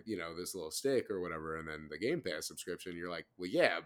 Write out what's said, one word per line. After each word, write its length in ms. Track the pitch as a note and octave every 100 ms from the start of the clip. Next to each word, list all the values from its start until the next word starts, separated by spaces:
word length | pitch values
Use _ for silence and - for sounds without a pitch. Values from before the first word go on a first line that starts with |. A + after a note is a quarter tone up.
| G#2+
you 100 | G2
know, 180 | E2+
this 220 | E2 F2+ F#2+
little 160 | D#2
stick 400 | - C3+ C3 -
or 80 | G2
whatever, 380 | F2 E2 D#2+ D#2+
and 100 | D#2+
then 220 | D#2 D2+
the 80 | D2+
Game 240 | A2+ E3+
Pass 260 | F#2 D#2 -
subscription." 480 | D#2 - E2+ F#2 E2+
You're 140 | F2
like, 160 | E2 D#2+ -
"Well, 120 | F2+
yeah, 300 | C#3+ C#3+ E2+